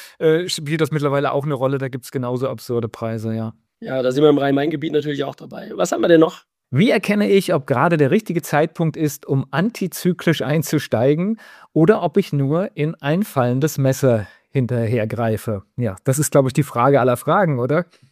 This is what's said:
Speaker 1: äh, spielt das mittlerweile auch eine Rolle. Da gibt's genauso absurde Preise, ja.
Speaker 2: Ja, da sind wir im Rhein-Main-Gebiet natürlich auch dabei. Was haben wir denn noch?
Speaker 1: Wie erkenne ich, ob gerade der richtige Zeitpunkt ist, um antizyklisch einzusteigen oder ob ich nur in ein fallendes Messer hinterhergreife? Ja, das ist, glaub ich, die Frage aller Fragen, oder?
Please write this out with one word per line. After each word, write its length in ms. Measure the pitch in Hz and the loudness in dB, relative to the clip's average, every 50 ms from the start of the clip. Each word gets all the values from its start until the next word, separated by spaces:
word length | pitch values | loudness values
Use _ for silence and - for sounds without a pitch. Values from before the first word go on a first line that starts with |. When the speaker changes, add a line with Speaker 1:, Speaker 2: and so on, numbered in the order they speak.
| - - - _ | -20 -20 -12 _
Speaker 1:
äh, 300 | 170 160 156 165 180 180 | 0 2 2 2 0 -4
spielt 320 | - - 156 143 160 156 | -8 -8 -6 -6 -2 -2
das 100 | 160 151 | -2 -2
mittlerweile 420 | 151 151 143 143 135 139 143 135 123 | -2 -2 -2 0 0 0 0 0 -2
auch 120 | 143 139 | -2 -2
eine 80 | 156 147 | -2 -4
Rolle. 240 | 120 131 131 139 | -2 -2 -2 -2
Da 120 | 135 135 131 | -2 -4 -6
gibt's 220 | 120 131 - - | -8 -10 -12 -8
genauso 380 | - 139 123 120 127 123 127 127 | -8 -6 -4 -4 -4 -4 -4 -4
absurde 400 | 123 113 - - 120 117 113 113 | -6 -8 -8 -4 -4 -4 -4 -4
Preise, 460 | - - 117 113 113 113 107 113 110 | -8 -8 -8 -6 -6 -6 -6 -6 -4
ja. 180 | 110 110 110 - _ _ _ _ _ | -4 -6 -8 -10 _ _ _ _ _
Speaker 2:
Ja, 200 | 226 - 135 131 | -12 -6 -4 -2
da 100 | 123 127 127 | -2 0 2
sind 120 | 139 151 | 4 4
wir 60 | 151 | 6
im 80 | 147 139 | 6 4
Rhein-Main-Gebiet 560 | 139 139 139 139 143 151 156 147 139 165 147 | 2 0 0 0 0 -2 -4 -4 -6 -2 -2
natürlich 300 | 151 143 151 143 139 139 | -2 -2 -2 -6 -6 -6
auch 100 | 135 135 | -8 -8
dabei. 380 | - 156 131 - - - 208 - | -12 -18 -16 -16 -16 -14 -12 -4
Was 180 | - 180 175 - | -4 -2 -2 0
haben 80 | - | -2
wir 80 | 330 180 | 4 6
denn 120 | 170 160 | 8 8
noch? 240 | 160 175 - - _ _ _ _ _ _ | 8 6 2 -6 _ _ _ _ _ _
Speaker 1:
Wie 200 | - 131 196 - | 0 2 2 2
erkenne 380 | - 226 - - 202 208 208 202 | 2 0 0 0 0 0 2 4
ich, 240 | 196 196 185 - 165 | 4 2 2 2 -2
ob 140 | 151 135 | -2 0
gerade 320 | - 131 117 143 170 170 151 | 0 0 2 2 2 4 2
der 120 | 147 127 | 2 4
richtige 300 | 147 220 - - 175 165 | 2 0 0 0 -4 -4
Zeitpunkt 560 | - - - 147 156 165 - - 170 160 151 | -4 -2 0 0 0 0 0 -2 -2 -2 0
ist, 300 | 139 156 147 139 - - | -2 -2 -4 -4 -6 -6
um 180 | - 143 135 - - | -2 -2 -2 -2 -2
antizyklisch 880 | - 139 180 233 - - 196 175 - - - 180 175 - - 180 156 - | -2 -2 -2 -2 -2 -4 -6 -6 -6 -4 -2 -2 -2 0 0 -2 0 0
einzusteigen 960 | 131 123 147 165 - - - 147 - - - 110 120 135 151 156 180 202 226 - - - - - - _ _ | 0 -2 0 -2 -2 0 -2 -2 -2 0 0 2 2 2 2 2 0 -2 -4 -6 -8 -18 -20 -20 -20 _ _
oder 280 | - 165 160 220 220 175 | 4 4 4 4 2 0
ob 140 | 170 - | 0 0
ich 160 | 202 185 - - | 0 0 0 0
nur 440 | 143 139 135 151 170 196 - - | -2 0 0 0 -2 -2 -4 -4
in 180 | - 147 156 160 | -4 -4 -4 -4
ein 300 | - - 143 156 180 214 | -4 -2 -2 0 0 -2
fallendes 520 | - - 139 120 123 123 131 143 151 - | -2 0 0 0 2 2 0 0 -2 0
Messer 500 | - 135 131 131 - - 131 117 110 98 - - _ _ _ | 0 0 0 0 2 2 2 2 2 0 -4 -12 _ _ _
hinterhergreife? 1160 | _ 143 127 113 123 117 117 110 117 120 107 110 113 110 120 113 110 104 - - 107 98 - _ _ | _ -2 -2 0 0 -2 0 0 0 0 -2 -2 -2 -2 -2 -2 -2 -2 -2 -6 -6 -6 -8 _ _
Ja, 200 | - 123 107 95 - _ | -6 -4 -4 -6 -4 _
das 140 | 131 131 143 | -2 0 0
ist, 120 | 147 - | -2 2
glaub 160 | - 147 135 | 2 2 2
ich, 80 | 131 - | 4 2
die 80 | 156 143 | 0 0
Frage 360 | - - 120 117 139 143 135 | 0 0 2 2 4 4 4
aller 200 | 117 127 123 120 | 4 2 2 0
Fragen, 400 | - - 160 202 202 165 143 120 | 0 0 0 2 2 2 0 -2
oder? 260 | 120 123 - 170 - - _ _ _ _ | -2 0 0 -2 -2 -4 _ _ _ _